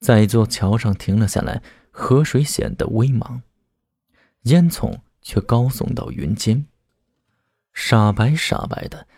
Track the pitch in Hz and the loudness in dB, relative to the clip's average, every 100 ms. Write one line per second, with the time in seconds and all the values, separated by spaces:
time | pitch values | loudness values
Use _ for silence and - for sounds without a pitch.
0 | - 113 107 113 107 - 92 110 110 98 | 2 4 6 4 0 0 0 0 0 -2
1 | - 101 104 - - - - _ _ - | 0 0 0 0 -4 -6 -10 _ _ -8
2 | - 131 151 - 147 - - - - 110 | 0 2 2 0 -2 -2 -6 -4 -4 0
3 | 127 120 - 123 - _ _ _ _ _ | 0 0 -4 -10 -16 _ _ _ _ _
4 | _ _ _ _ 117 165 170 - - - | _ _ _ _ 2 4 4 2 -6 -8
5 | _ _ - - - 117 127 131 - 117 | _ _ -6 -4 0 0 0 -2 -6 -6
6 | - - 71 107 - 120 147 _ _ _ | -8 -6 -4 -2 0 0 -2 _ _ _
7 | _ _ _ _ _ _ _ - - 113 | _ _ _ _ _ _ _ -10 0 4
8 | 107 104 113 156 - - - - - - | 4 2 0 0 -2 -6 -6 -10 -12 -16
9 | - | -20